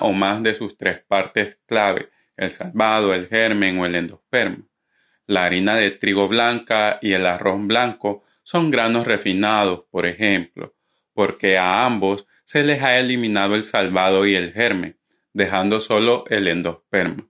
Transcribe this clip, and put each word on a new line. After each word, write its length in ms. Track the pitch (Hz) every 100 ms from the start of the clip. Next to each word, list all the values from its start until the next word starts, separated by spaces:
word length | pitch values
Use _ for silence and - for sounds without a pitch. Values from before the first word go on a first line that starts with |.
o 120 | 107
más 300 | 95 98 107
de 100 | 113
sus 240 | 107 107 -
tres 240 | 117 87
partes 580 | - 98 95 - 101 -
clave, 460 | - 113 104 92 - _ _ -
el 140 | 92
salvado, 640 | - 92 98 110 110 104
el 140 | 92 90
germen 500 | 113 113 104 95 92
o 80 | 90
el 80 |
endosperma. 760 | 87 85 - _ 127 104 - - _ _ _ _ _ -
La 200 | 98 87
harina 280 | 90 95
de 160 | 113 101
trigo 380 | - 98 98 98
blanca 680 | 113 117 120 - 110 107 -
y 120 | 110
el 120 | 92
arroz 420 | 92 90 98 98 101
blanco 580 | 117 123 104 104 101 _ _
son 280 | - 175 165
granos 360 | 127 113 117 120
refinados, 800 | 107 104 92 104 107 101 90 -
por 140 | 92
ejemplo, 720 | 87 87 107 95 85 - 50 _ _ _ _
porque 420 | - 98 - 98 95
a 300 | 92 98 127
ambos 400 | 113 95 101 - _
se 180 | - 151
les 200 | 147 143
ha 160 | 135 123
eliminado 560 | 127 123 113 104 98
el 100 | 107
salvado 640 | 107 113 95 92 92 95 101
y 80 |
el 180 | 95 87
germen, 460 | 98 117 98 85 - _ _ _
dejando 480 | 101 95 95 98 107
solo 440 | - 107 117 123 -
el 180 | 110 95
endosperma. 800 | 85 85 85 _ 101 87 -